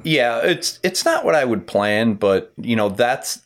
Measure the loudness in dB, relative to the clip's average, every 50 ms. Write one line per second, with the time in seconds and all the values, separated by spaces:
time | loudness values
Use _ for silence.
0 | -4 0 2 2 2 2 0 0 0 0 0 0 -2 -8 -6 -4 -4 -4 -2 -2
1 | -2 0 0 0 0 2 2 2 2 0 -2 -4 -4 -2 -2 0 0 2 2 2
2 | 2 0 0 0 2 2 2 2 0 -6 -14 -10 -4 -2 -2 0 0 0 0 0
3 | 0 0 0 -2 -6 -10 -12 -12 _